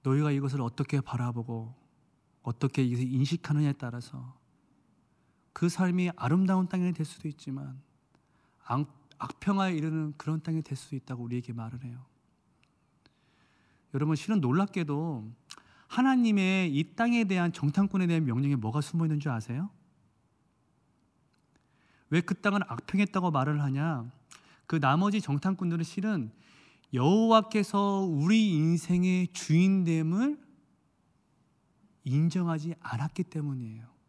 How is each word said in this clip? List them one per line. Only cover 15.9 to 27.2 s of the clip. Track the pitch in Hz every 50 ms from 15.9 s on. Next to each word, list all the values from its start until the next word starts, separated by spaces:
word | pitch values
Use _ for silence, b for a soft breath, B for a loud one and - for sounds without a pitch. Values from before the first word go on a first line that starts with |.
| -
하나님의 | - 254 269 262 254 240 226 208 196 190 185 190 190 185 165 135
이 | 143 160 - -
땅에 | - 226 240 240 233 226
대한 | 185 190 180 175 170
정탐꾼에 | 170 - - 147 143 196 202 190 - 190 185
대한 | 175 170 165 160
명령에 | 127 113 123 139 143 143
뭐가 | 123 110 113 117 147
숨어 | 143 - - 165 165
있는 | 156 151 147
줄 | 143 151
아세요? | 123 113 110 - 120 139 180 208 - _ _ _ _ _ _ _ _ _ _ _ _ _ _ _ _ _ _ _ _ _ _ _ _ _ _ _ _ _ _ _ _ _ _ _ b b b b b b b b b b b b
왜 | 151 170
그 | 175 - 202
땅은 | - - 208 196 202 185 -
악평했다고 | 120 123 - - - 190 208 196 - 190 180 180
말을 | 156 135 131 147 151 147
하냐? | 143 135 131 139 151 165 156 123 117 123 - _ _ _ B B B B B B B
그 | - 160 160
나머지 | 139 131 139 160 190 208 202 214
정탐꾼들은 | - - 139 143 - 190 196 185 185 170 165 165 165
실은 | - - 202 190 220 208 165 117 110 b b b b b b b b b b b b
여호와께서 | - 123 127 151 190 220